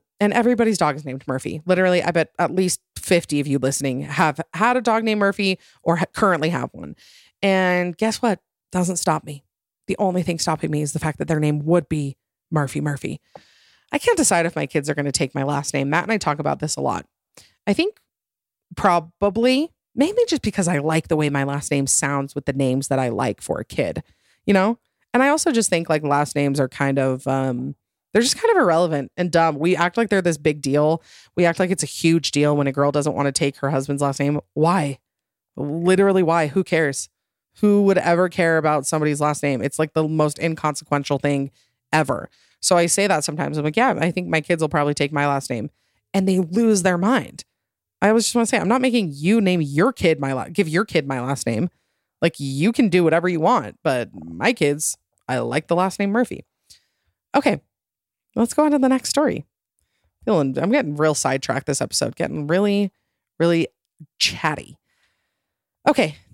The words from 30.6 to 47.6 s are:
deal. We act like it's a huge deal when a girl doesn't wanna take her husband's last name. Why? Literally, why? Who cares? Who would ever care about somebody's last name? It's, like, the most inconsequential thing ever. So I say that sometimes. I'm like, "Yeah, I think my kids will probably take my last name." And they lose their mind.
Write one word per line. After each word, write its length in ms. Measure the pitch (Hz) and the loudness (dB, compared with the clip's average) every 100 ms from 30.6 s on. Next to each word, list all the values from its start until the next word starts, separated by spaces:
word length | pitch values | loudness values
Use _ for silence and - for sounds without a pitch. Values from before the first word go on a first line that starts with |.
deal. 400 | 139 143 151 165 _ - _ - | 0 2 2 0 _ -20 _ 0
We 100 | 170 | 2
act 140 | 170 | 2
like 120 | 185 | -2
it's 100 | 185 | -2
a 60 | 147 | -4
huge 440 | - 165 165 - | -2 2 2 0
deal 240 | 143 147 147 | 0 2 2
when 120 | 139 | 0
a 40 | |
girl 200 | 131 143 | 0 0
doesn't 240 | 147 143 90 | 0 -2 -2
wanna 160 | 143 | -2
take 260 | 135 143 - | 0 -2 -2
her 120 | 139 | -2
husband's 320 | 143 139 143 | -2 -2 -2
last 180 | 139 139 | -2 0
name. 200 | 143 147 - | -2 -2 -4
Why? 460 | 151 160 185 143 131 _ _ _ _ _ - | 0 2 2 -2 -6 _ _ _ _ _ -10
Literally, 680 | 143 160 175 185 196 190 | -8 -2 2 4 4 4
why? 240 | 160 170 151 | 4 2 2
Who 160 | 190 | 0
cares? 460 | - 165 147 135 - _ _ _ _ - | 0 0 0 -2 -10 _ _ _ _ 0
Who 220 | 208 202 | 2 4
would 140 | 196 185 | 4 2
ever 320 | - 170 180 | 2 2 2
care 280 | 175 170 160 | 2 2 2
about 280 | 151 151 135 | 2 0 -2
somebody's 360 | 156 151 147 | -2 0 0
last 200 | 151 147 | 0 0
name? 200 | 143 131 | -2 -2
It's, 180 | 135 - | -4 -2
like, 140 | 156 | -2
the 140 | 160 156 | 0 0
most 320 | 156 151 - | 2 0 0
inconsequential 800 | 165 160 151 143 - 143 135 139 | -4 -2 -4 -4 -2 -2 -2 -2
thing 320 | 147 143 139 _ _ _ - | 0 -2 -4 _ _ _ -2
ever. 380 | 156 135 127 - _ _ - | 0 2 -2 -6 _ _ -6
So 160 | - 175 | 2 2
I 100 | 170 | 2
say 220 | - 196 | 2 2
that 160 | 156 | 0
sometimes. 340 | 156 147 143 151 | -2 -4 -4 -2
I'm 60 | |
like, 140 | 147 214 | -2 0
"Yeah, 180 | 254 - | 0 2
I 140 | 170 | -2
think 160 | 180 175 | -2 -2
my 140 | 160 | -4
kids 200 | 147 165 | 0 -2
will 80 | 156 | 0
probably 240 | 160 147 | 0 0
take 200 | 147 143 | 0 -2
my 120 | 147 143 | 0 0
last 240 | 139 - | -2 -4
name." 220 | 117 147 _ _ _ _ | -8 -8 _ _ _ _
And 140 | 196 190 | -2 2
they 120 | 185 | 0
lose 440 | 165 190 233 202 | 0 0 2 2
their 140 | 180 175 | 2 0
mind. 460 | 196 254 - - - _ | 2 0 -2 -14 -20 _